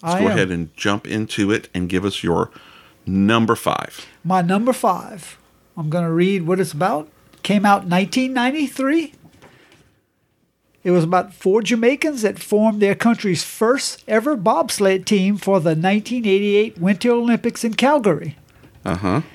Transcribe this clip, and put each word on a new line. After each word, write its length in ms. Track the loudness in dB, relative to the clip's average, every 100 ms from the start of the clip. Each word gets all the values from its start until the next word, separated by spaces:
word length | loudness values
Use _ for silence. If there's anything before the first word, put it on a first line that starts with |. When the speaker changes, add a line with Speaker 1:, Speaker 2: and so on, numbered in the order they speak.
Speaker 1:
let's 140 | -2 0
Speaker 2:
I 40 |
Speaker 1:
go 40 | 0
Speaker 2:
am. 60 |
Speaker 1:
ahead 180 | 0 0
and 240 | -2 -6 -4
jump 300 | -2 -2 -4
into 460 | -6 -4 -2 0
it 160 | 0 -4
and 160 | -6 -2
give 160 | -2
us 200 | -2 -2
your 260 | -2 0 -2 -8 -20 -20 -20 _ -4
number 480 | 0 2 2 0
five. 520 | -2 -4 -4 -6 -14 -20 _
Speaker 2:
My 180 | -2 0
number 300 | 0 0 0
five, 640 | 0 -2 -2 -8 -16 -18 -20 _ _ _ -8
I'm 120 | -4
gonna 220 | -2 0
read 340 | 0 2 0 0
what 120 | -2
it's 140 | -2
about. 360 | -2 -2 -2 -6 _ _ _
Came 200 | 0 2 4
out 200 | 2 2
nineteen 460 | 0 0 0 0
ninety-three. 800 | 0 -2 -2 -4 -2 0 0 -2 -10 -20 _ -20 _ _ _ _ _ _ _ _ _ _ _ _ _
It 80 | 0
was 140 | 2
about 280 | 2 0 -2
four 300 | -4 0 2
Jamaicans 600 | 2 2 2 2 0 -2
that 160 | -4 -4
formed 420 | -2 2 2 2
their 120 | 0
country's 480 | 2 2 2 0 -2
first 640 | -4 -2 0 0 -2 -10 -2
ever 300 | 0 0 0
bobsled 680 | 2 0 0 0 2 2 0
team 320 | 0 2 0
for 200 | 2 2
the 140 | 2
nineteen 520 | 2 2 0 -2 -2 2
eighty-eight 520 | 2 2 2 0 0
Winter 320 | 0 2 2
Olympics 520 | 2 2 0 0 -4
in 100 | -4
Calgary. 640 | 0 2 4 2 0 -4 -12 _ _ -20 -10
Speaker 1:
Uh-huh. 380 | -6 -2 0 -2 -4